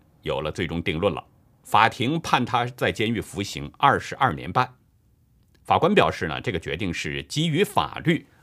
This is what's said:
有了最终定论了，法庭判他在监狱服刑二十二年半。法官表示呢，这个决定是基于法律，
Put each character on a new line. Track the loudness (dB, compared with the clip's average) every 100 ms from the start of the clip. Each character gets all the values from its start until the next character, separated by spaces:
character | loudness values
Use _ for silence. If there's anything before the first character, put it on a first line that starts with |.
| _ _
有 | -4 -2
了 | -2
最 | -4 -4
终 | -4
定 | -2 0
论 | 0
了， | -2 -10 _ _ _
法 | 0 4 4
庭 | 4 -2 -2
判 | 0 0 2
他 | 0 -2
在 | -2 -2
监 | 0 -2
狱 | -2
服 | -4 -6
刑 | -6 -6 -10 2
二 | 4 4
十 | 0 0
二 | 0
年 | 0 -4
半。 | -2 -2 -4 _ _ _ _ _ _ _ _
法 | 0 4
官 | 4 4
表 | 4
示 | 2 -4
呢， | -6
这 | -4
个 | -4
决 | -4 -6
定 | -4
是 | -4 -6 -6
基 | -6 -2 0
于 | 2
法 | 0 0 -2 -2
律， | 0 0 -2 _